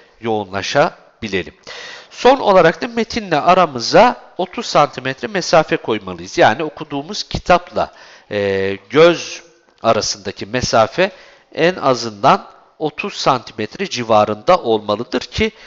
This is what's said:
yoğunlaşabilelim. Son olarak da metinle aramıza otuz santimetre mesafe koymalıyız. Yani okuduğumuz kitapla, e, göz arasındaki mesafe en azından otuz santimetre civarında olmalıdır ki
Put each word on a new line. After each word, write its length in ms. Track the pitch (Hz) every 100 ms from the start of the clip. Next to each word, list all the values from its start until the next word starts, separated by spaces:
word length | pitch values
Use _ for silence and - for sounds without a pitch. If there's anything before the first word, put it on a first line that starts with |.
| _ _
yoğunlaşabilelim. 1300 | 113 107 95 98 95 143 170 - _ _ 110 95 80 - - - - - -
Son 300 | - 247 269
olarak 420 | 202 185 160 -
da 60 | 254
metinle 520 | 233 214 240 196 151
aramıza 920 | 123 185 165 127 110 160 247 240 - -
otuz 280 | 185 - -
santimetre 640 | 170 143 - 127 131 120
mesafe 500 | 196 - 165 151 160
koymalıyız. 600 | - 110 92 87 90 170
Yani 260 | 131 110
okuduğumuz 600 | 156 - 156 143 156 208
kitapla, 680 | - - - 175 - 98 80 - - - -
e, 460 | 104 101 98 98 98 -
göz 540 | 139 170 151 - - - _ _ _
arasındaki 600 | 117 107 - 104 98 - 101
mesafe 680 | 123 120 123 107 - 190 - - _ _ -
en 200 | 165 185
azından 760 | 135 123 113 101 131 202 - - _ -
otuz 340 | 151 - 202
santimetre 760 | - 160 127 - - 107 - 196
civarında 680 | - 113 107 104 107 107 180
olmalıdır 640 | 131 110 104 104 123 254
ki 300 | - - 220 -